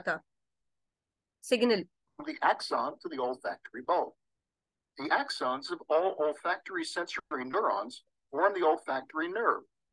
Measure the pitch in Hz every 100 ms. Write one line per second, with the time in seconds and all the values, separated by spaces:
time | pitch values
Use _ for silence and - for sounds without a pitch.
0 | 180 160 _ _ _ _ _ _ _ _
1 | _ _ _ _ - 240 240 202 - _
2 | _ - - - 151 - - 131 131 -
3 | 170 135 123 127 - - - - 123 180
4 | 110 - _ _ _ _ _ _ _ -
5 | 143 330 - - 127 143 139 175 - 156
6 | 185 - 151 143 170 185 - 185 226 214
7 | - - - 135 127 180 180 101 233 -
8 | _ _ _ 139 196 190 160 160 - -
9 | - - 175 202 196 - - _ _